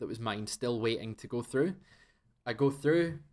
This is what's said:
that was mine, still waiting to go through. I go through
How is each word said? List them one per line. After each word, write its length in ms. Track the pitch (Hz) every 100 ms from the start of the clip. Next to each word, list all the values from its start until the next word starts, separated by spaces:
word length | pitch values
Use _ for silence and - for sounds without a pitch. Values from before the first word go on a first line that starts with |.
that 60 | 95
was 100 | 110
mine, 300 | 113 101 107
still 320 | - 120 120
waiting 340 | 113 113 110 107
to 120 | -
go 120 | 120
through. 360 | 117 131 165 185 - - _ _ _ _
I 80 | -
go 160 | 113 139
through 500 | 143 143 165 170 165 -